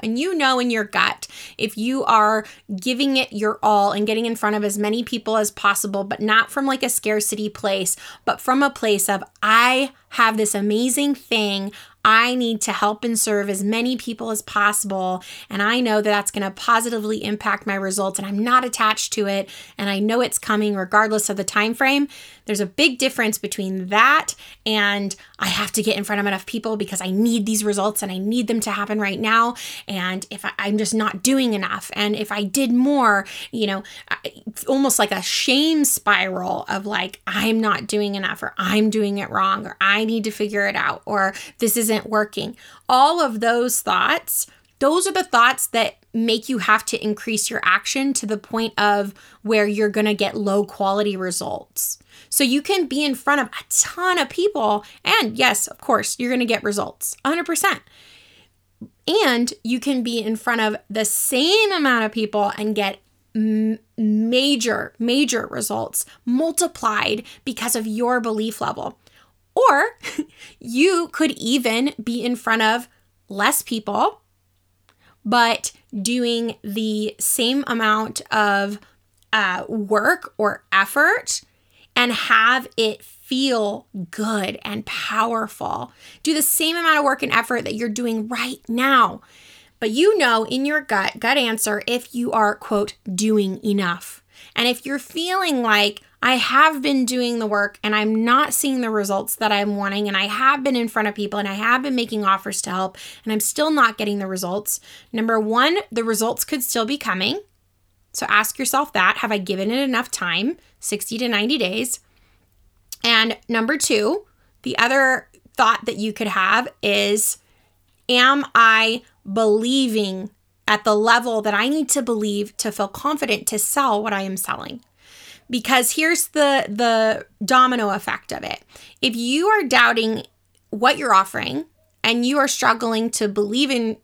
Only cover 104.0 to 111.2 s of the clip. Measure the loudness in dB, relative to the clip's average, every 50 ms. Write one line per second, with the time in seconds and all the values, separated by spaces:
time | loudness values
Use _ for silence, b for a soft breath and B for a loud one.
104 | -4 -4 -2 -4 -4 -6 -6 -4 -4 -4 -4 -4 -4 -6 -8 -8 B B B B
105 | B B B -2 0 2 2 2 2 2 4 4 4 4 4 0 -2 -4 -4 -4
106 | -2 0 0 0 0 0 0 -2 -4 -4 -4 -4 -2 -2 -2 -2 0 -2 -2 -4
107 | -2 -4 -2 0 0 -2 -2 -4 -8 _ _ _ _ _ _ _ _ _ _ _
108 | _ _ -8 -6 -2 2 2 2 2 0 -2 -4 -4 0 0 0 0 0 0 2
109 | 2 2 2 0 -2 -2 -2 -2 -2 -4 -4 -2 -2 -2 0 0 0 0 -2 -2
110 | -4 -4 -6 -6 -4 -2 -2 -2 -2 -2 -4 -6 b b b b b -6 -6 -6
111 | -6 -6 -6 -4